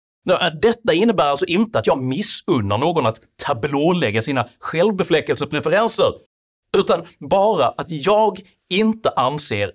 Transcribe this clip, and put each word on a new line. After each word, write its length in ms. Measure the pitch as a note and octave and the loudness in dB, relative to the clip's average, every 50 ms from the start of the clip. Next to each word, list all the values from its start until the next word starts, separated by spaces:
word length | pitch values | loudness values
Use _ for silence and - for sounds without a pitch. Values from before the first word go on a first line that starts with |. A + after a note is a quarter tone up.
| _ _ _ _ - | _ _ _ _ -2
Nå, 120 | - F3+ - F3 E3 D#3+ D3+ | 0 0 0 0 -2 -2 0
detta 320 | - A3+ A3+ - - A3 D#3+ | 0 0 0 0 0 0 2
innebär 300 | E3 A3 A#3 G#3 E3+ D#3 | 2 4 2 2 2 2
alltså 220 | C#3+ C#3+ C#3 - | 2 0 0 -2
inte 340 | - E3+ G3 A3+ A3+ - A#2+ | 0 0 0 0 0 -2 -2
att 80 | - | 0
jag 100 | F3 E3 | 0 0
missunnar 800 | C#3 B2+ B2+ C3 E3 G#3 - - - - - E3 B2 G#2 G2 G2+ | 0 -2 -4 -4 -2 -2 -4 -4 -4 -2 0 0 0 0 0 0
någon 280 | A2 C#3+ E3+ E3+ D#3+ B2+ | 0 0 0 0 0 0
att 160 | A2+ - - _ _ _ - - | -2 -2 -4 _ _ _ -8 -6
tablålägga 760 | - C#3+ A2+ G#2 C#3+ C#3 C#3+ D3+ E3+ F#3 F3 D3 G#2+ G2+ A2 | -6 -4 -4 -4 -4 -2 0 0 2 2 2 0 0 -2 -2
sina 260 | G#2+ D3 C#3 B2+ A2+ - - _ | -2 -2 -2 -4 -4 -6 -8 _
självbefläckelsepreferenser, 1500 | - - - D#3+ F3+ A3 G#3 F#3 F3 - E3 D3+ - - C#3 - D3 - D3 D3 A#2+ D#3 E3 G3+ A#3 A3 - - E3+ - - - _ _ _ _ _ _ _ _ _ _ - | -12 -6 -2 0 0 0 0 -2 0 0 0 0 0 0 -2 -2 -4 -4 -4 -4 -2 0 2 2 2 0 0 0 0 0 0 -4 _ _ _ _ _ _ _ _ _ _ 0
utan 280 | F#3+ F#3+ - G3+ E3+ E3 - - - | 0 2 2 0 0 -2 -6 -16 -14
bara 480 | D3+ C3+ F3+ G3 G3 A3 G#3+ E3 B2+ | -4 0 2 4 4 4 4 2 2
att 180 | A2+ - - C#3+ - | 0 0 -4 -8 -8
jag 500 | E3 D3 C3 F3+ G#3 G#3 A3 G#3 G3 - - _ _ _ _ - | -8 -4 0 2 2 4 4 2 0 -4 -10 _ _ _ _ -4
inte 400 | F3+ G3 A3 A3 A3 A3 - - | -2 0 2 0 0 0 -2 -2
anser 600 | - C#3 B2+ C3 D3 D3+ - - A2+ G2+ G2+ F#2+ | 0 0 0 0 -2 -2 -4 -4 -4 -2 -4 -4